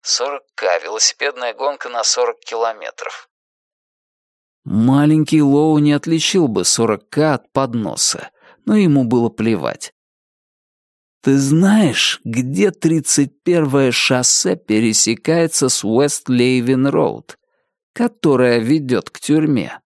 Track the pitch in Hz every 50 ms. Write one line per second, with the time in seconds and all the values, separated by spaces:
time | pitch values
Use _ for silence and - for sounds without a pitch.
0 | _ - - - 120 139 143 135 _ _ _ - 110 92 87 85 78 82 - 107
1 | - - - _ 120 143 143 127 123 120 110 117 127 143 143 - - 123 120 117
2 | 117 - - 127 123 117 113 _ _ - 120 113 117 113 110 104 80 58 - -
3 | - - - - - _ _ _ _ _ _ _ _ _ _ _ _ _ _ _
4 | _ _ _ _ _ _ _ _ _ _ _ _ _ - - 107 113 127 135 139
5 | 147 151 156 156 151 - 156 156 147 139 139 147 151 160 156 151 147 147 147 143
6 | - 165 160 165 156 - - 190 165 127 107 95 87 - - - 117 110 107 -
7 | _ _ - 147 151 156 139 - _ _ _ 139 135 123 117 117 107 82 60 -
8 | - - - - - - _ _ _ - _ _ _ - 214 208 196 165 143 139
9 | 127 113 123 120 117 113 110 - 110 113 113 90 71 57 - - - - _ _
10 | _ _ _ _ _ _ _ _ _ _ _ _ _ _ _ _ _ _ _ _
11 | _ _ _ _ - 131 139 139 139 135 151 160 185 196 208 220 208 143 110 -
12 | - - - - _ - 113 123 127 131 135 180 208 220 - _ - 160 160 160
13 | 139 - - - 139 135 _ _ _ 175 175 170 156 139 131 143 135 127 120 -
14 | - - 135 127 123 - - - - 185 90 85 _ - 107 107 113 113 110 -
15 | - 107 117 - _ - 160 170 165 165 - - 143 127 - - - 98 110 123
16 | 143 147 143 - - - 127 120 123 127 131 127 117 123 131 127 135 139 - 160
17 | 131 - 53 - - - - _ _ _ _ _ _ _ _ _ _ _ _ -
18 | 233 240 - _ - 156 139 123 127 123 117 120 113 117 151 160 143 127 123 98
19 | - - _ - - - 151 156 156 151 143 117 73 - - - _